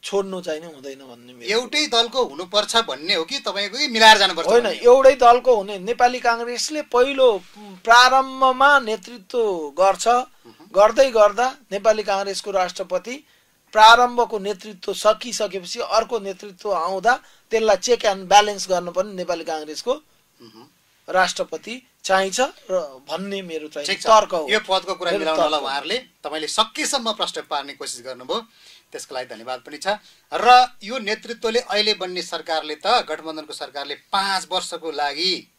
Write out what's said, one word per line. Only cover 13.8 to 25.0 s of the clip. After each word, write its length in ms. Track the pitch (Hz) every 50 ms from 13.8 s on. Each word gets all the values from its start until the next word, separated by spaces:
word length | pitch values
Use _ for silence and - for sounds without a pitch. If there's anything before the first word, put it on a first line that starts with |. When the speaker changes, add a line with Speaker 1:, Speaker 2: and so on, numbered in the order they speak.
| 214 226 226 240 247 247 240 240 233 - 226 208
Speaker 1:
नेतृत्व 540 | 190 202 208 180 - 214 208 180 - - 190
सकिसकेपछि 840 | - - 208 220 214 - 247 202 - 220 196 175 196 175 175 - 240
अर्को 400 | - - 190 220 226 214 247 226
नेतृत्व 540 | 196 196 190 180 - 208 190 _ - 208 196
आउँदा 460 | 170 160 175 190 190 180 226 254 269 - _ _ _ _ _
त्यसलाई 240 | - 220 220 220 202
चेक 300 | 190 - - 240 233 -
एन्ड 240 | 220 196 190 190 175
ब्यालेन्स 400 | 190 208 208 208 208 196 180 180
गर्न 220 | 185 175 175 175
पनि 220 | 175 180 196 214 196
नेपाली 300 | 185 180 180 175 170 160
काङ्ग्रेसको 500 | 160 160 156 151 151 151 - - 233 269 311 _ _ _ _ _ _ _ _
Speaker 2:
मह्म। 240 | 120 110 110 113 123 151 _ _ _ _ _ _ _ -
Speaker 1:
राष्ट्रपति 800 | 165 185 185 175 - - 185 - - 156 - 208 226 262 _ _ _ _ _
चाहिन्छ 360 | - 190 190 190 196 185 196
र 600 | 254 302 - - _ - 185 185 160 143 135 131 135 139
भन्ने 320 | 151 170 190 202 196 196
मेरो 260 | 190 175 160 156 151 151
चाहिँ 200 | - 151 147 156
Speaker 2:
ठिक 140 | 196 190
छ। 40 | -
Speaker 1:
तर्क 260 | 247 220 214 208 180
हो। 160 | 185 170 156 147
Speaker 2:
यो 100 | 208 214
पदको 360 | 208 - 190 190 175 180 190
कुरा 160 | -